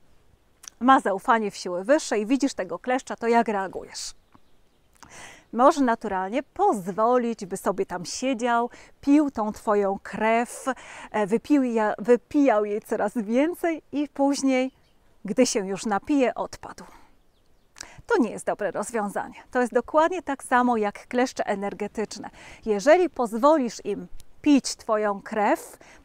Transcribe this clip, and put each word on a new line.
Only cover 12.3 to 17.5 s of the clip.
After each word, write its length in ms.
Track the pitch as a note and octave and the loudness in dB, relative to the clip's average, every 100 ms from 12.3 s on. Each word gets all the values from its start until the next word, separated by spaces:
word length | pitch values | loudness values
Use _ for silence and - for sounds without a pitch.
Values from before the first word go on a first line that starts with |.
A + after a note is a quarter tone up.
| D4 C4+ G#3+ | 2 4 4
jej 180 | G#3 G#3 | 0 -4
coraz 300 | - A3 G#3 B3 | -4 -2 -2 -2
więcej 680 | G3+ A#3+ D#4 F4 E4+ D#4 - | -2 0 0 0 -4 -4 -6
i 160 | C#4 D4 | -6 -6
później, 640 | - C#4 C#4 C4+ B3+ C4 _ _ _ _ _ | 0 0 2 0 0 -2 _ _ _ _ _
gdy 220 | F#3+ G#3+ B3 | -6 2 2
się 200 | A3 F#3+ | 2 -4
już 200 | G3 A3+ | -6 -4
napije, 480 | G3 - C#4+ A#3+ | -4 0 0 0
odpadł. 500 | - F#3+ - - - F3 - _ _ _ _ _ | -2 -8 -10 -18 -18 -20 -20 _ _ _ _ _